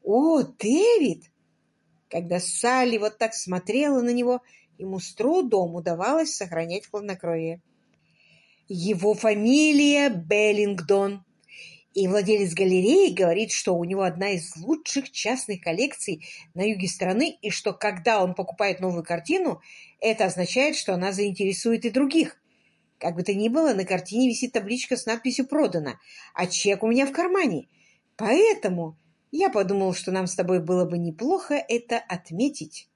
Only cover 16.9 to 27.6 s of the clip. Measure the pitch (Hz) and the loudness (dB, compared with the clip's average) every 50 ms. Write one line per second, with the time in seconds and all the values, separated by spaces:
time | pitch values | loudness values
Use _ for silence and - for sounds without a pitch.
16.9 | - - 185 180 190 226 302 311 311 _ - 214 - - - 214 - - - 208 | -4 -2 -2 0 0 0 0 -2 -4 _ -8 -8 -8 -4 -4 -6 -4 -2 -4 -4
17.9 | 190 180 160 240 220 208 185 180 180 - 185 - - - 208 202 180 180 185 185 | -4 0 0 2 2 4 2 0 0 -6 -8 -8 -4 -2 -2 -2 0 -2 -4 -4
18.9 | 175 170 160 - 170 175 170 - 330 381 370 294 175 - - - - - - - | -4 -4 -4 -4 -6 -6 -2 -2 -2 0 0 -2 -4 -6 -12 -20 -20 -20 -20 -20
19.9 | _ _ - 226 220 - 208 180 - 185 180 175 - 247 277 302 302 - - - | _ _ -2 -2 0 2 0 -2 0 -2 -4 -2 0 0 0 0 0 -4 -4 -4
20.9 | 190 175 185 196 196 190 208 202 185 - 202 190 190 - - 233 226 220 - 233 | -2 -2 -2 -4 -2 -2 -2 -4 -2 -2 -2 -2 -2 -2 -2 -2 -2 0 -2 -2
21.9 | 202 262 285 269 294 320 - - - _ _ _ _ _ _ _ _ _ _ _ | 0 0 0 2 2 0 0 0 -6 _ _ _ _ _ _ _ _ _ _ _
22.9 | _ _ - 175 170 170 180 - 202 196 208 226 240 320 320 294 226 190 185 185 | _ _ -6 -6 -4 -4 -4 -4 -2 -2 -2 0 2 2 2 2 2 0 -2 -2
23.9 | 190 175 - - 196 233 262 254 226 - 254 240 - 226 196 202 240 247 - - | -4 -4 -4 -4 0 2 2 2 2 -2 -6 -2 -4 -4 -4 -2 -6 -6 -4 -4
24.9 | 254 240 - 226 226 233 - 262 254 - 254 - 285 302 294 202 170 170 151 135 | -4 -4 -2 -4 -6 -4 -4 -4 -2 -2 -4 0 0 0 0 2 0 -4 -6 -6
25.9 | 117 _ _ - - - - - _ - 180 180 - - - 202 202 196 220 220 | -10 _ _ -20 -20 -20 -20 -10 _ -4 -4 -2 -2 0 2 2 2 2 2 2
26.9 | 233 254 277 269 277 320 349 359 359 392 370 247 175 143 | 4 4 2 2 0 -2 0 2 2 2 2 2 0 -2